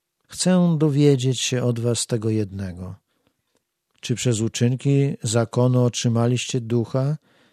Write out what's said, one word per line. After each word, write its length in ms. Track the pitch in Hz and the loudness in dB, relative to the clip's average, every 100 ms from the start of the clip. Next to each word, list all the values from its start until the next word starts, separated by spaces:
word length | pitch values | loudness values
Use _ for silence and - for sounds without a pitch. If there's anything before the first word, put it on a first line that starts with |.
| _ _ _ | _ _ _
Chcę 480 | - 180 185 175 156 | -4 2 4 4 2
dowiedzieć 600 | 156 139 147 135 131 120 | 2 4 4 4 2 -2
się 240 | - 123 | -2 -2
od 160 | 123 113 | 0 0
was 260 | 120 113 - | -2 -2 -2
tego 240 | 120 110 | -2 -2
jednego. 640 | 110 98 98 95 90 92 101 _ _ _ _ _ _ _ _ _ _ | -2 -4 -6 -10 -10 -14 -14 _ _ _ _ _ _ _ _ _ _
Czy 140 | - | -6
przez 260 | 120 127 107 | -2 -2 0
uczynki 760 | 113 - 120 127 143 139 139 - | -2 0 0 0 0 2 0 -2
zakonu 600 | 113 117 113 123 127 123 | -2 0 0 0 2 4
otrzymaliście 760 | 120 - 123 117 117 123 - 131 | 2 0 -2 0 0 -2 -4 -6
ducha, 560 | 113 120 110 131 135 151 _ _ _ | -2 -2 -2 -2 -2 -6 _ _ _